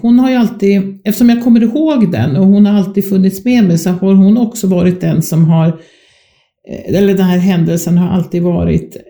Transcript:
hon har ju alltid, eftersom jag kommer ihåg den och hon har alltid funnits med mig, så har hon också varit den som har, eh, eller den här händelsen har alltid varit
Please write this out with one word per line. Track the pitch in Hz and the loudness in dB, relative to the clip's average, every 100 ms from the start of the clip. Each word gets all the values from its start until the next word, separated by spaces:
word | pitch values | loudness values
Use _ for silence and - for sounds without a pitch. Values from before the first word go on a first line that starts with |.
hon | 233 240 | 0 2
har | 262 | 2
ju | 254 | 0
alltid, | 226 - 196 202 190 - | -2 -2 0 0 -2 -6
eftersom | 214 214 240 | -6 0 2
jag | 240 | 2
kommer | 254 233 | 2 2
ihåg | 226 294 320 277 190 | 2 0 -2 0 0
den | 175 - 139 | 0 -2 0
och | 190 | 2
hon | 202 202 | 4 4
har | 208 | 2
alltid | 190 196 196 | -2 -4 -2
funnits | 190 190 190 247 | 0 0 -2 -2
med | 247 | 0
mig, | 196 165 | 2 0
så | 185 | -2
har | 180 190 | -2 2
hon | 196 190 226 | 4 4 2
också | 233 - 190 | -2 -4 -2
varit | 180 180 175 | 0 0 -2
den | 165 160 | -2 -2
som | - 165 165 | -2 0 2
har, | 165 160 | 2 0
eh, | 160 - _ _ _ _ _ _ _ - - - 185 | -4 -14 _ _ _ _ _ _ _ -18 -16 -6 0
eller | 202 | 0
den | 196 185 | 2 0
här | 180 | 0
händelsen | 185 175 165 170 170 175 | 0 0 0 -2 0 0
har | 180 | 0
alltid | 185 165 175 | -2 -4 -4
varit | 175 175 170 160 - - - | -2 -2 -2 -4 -6 -16 -20